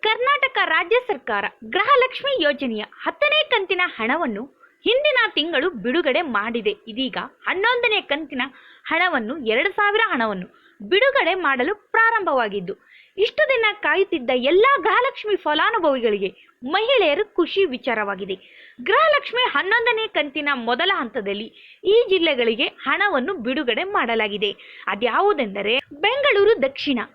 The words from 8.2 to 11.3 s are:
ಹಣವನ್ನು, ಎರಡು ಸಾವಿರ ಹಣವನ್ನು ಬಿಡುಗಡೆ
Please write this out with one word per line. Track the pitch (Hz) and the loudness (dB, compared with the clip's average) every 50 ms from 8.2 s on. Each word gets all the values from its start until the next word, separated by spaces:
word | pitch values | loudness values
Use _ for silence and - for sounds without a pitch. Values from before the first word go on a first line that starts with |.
| 320 277 - 254 240 - - - - - - - _ - | -4 -8 -6 -6 -6 -6 -8 -20 -20 -20 -20 -18 _ -4
ಹಣವನ್ನು, | 302 330 359 370 330 262 220 208 269 330 262 220 214 | 0 0 2 2 0 -2 -4 -4 -8 -6 -2 0 0
ಎರಡು | 240 320 392 381 - | 2 0 0 0 0
ಸಾವಿರ | 415 415 415 427 453 415 359 | 0 2 2 2 0 0 0
ಹಣವನ್ನು | 262 233 220 202 190 175 - _ _ _ - _ _ 208 202 349 | -2 -2 -2 -2 -6 -8 -12 _ _ _ -20 _ _ -4 0 2
ಬಿಡುಗಡೆ | 403 508 554 539 554 370 320 | 4 4 4 2 2 0 0